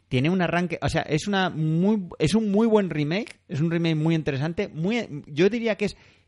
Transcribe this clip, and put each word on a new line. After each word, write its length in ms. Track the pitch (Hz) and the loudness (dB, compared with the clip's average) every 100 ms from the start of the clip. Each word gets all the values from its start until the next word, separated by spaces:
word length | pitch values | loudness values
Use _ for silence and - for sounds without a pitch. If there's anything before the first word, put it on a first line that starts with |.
| - | -4
tiene 200 | 127 147 | 0 2
un 120 | 185 | 2
arranque, 360 | 165 170 175 - | 2 0 -2 -2
o 60 | 147 | -2
sea, 120 | 156 | -2
es 240 | - 151 - | 0 -2 0
una 220 | 196 180 | 0 0
muy, 580 | 156 156 165 196 220 175 - | -2 0 2 2 0 -2 0
es 160 | 156 | 2
un 160 | 214 208 | 2 2
muy 140 | 202 233 | 2 4
buen 220 | 214 185 | 4 2
remake, 500 | 151 147 190 254 - - | -2 -2 -2 -6 -14 -8
es 120 | 139 | -2
un 80 | 165 | 0
remake 260 | 170 170 156 | 0 0 2
muy 180 | 160 | 2
interesante, 540 | 160 151 131 160 170 196 | 0 0 -2 -2 -4 -6
muy, 540 | 151 180 240 - 143 - | -4 -2 -2 -4 -10 -6
yo 220 | 147 202 | 2 2
diría 280 | 233 226 202 | 2 -2 -2
que 100 | 202 | -4
es 100 | - - _ | -6 -20 _